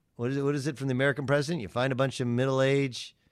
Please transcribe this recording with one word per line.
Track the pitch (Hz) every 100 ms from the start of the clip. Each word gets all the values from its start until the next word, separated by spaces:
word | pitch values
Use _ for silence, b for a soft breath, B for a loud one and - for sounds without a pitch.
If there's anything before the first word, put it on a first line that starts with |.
| _ -
what | 120
is | 139
it, |
what | 139
is | 143 131
it | 123
from | 135
the |
American | 123 139 139 131
president? | 143 143 170
You | 95
find | 120 131
a | 127
bunch | 135 -
of | 123
middle-aged, | 120 135 131 135 139 139 120 - _ _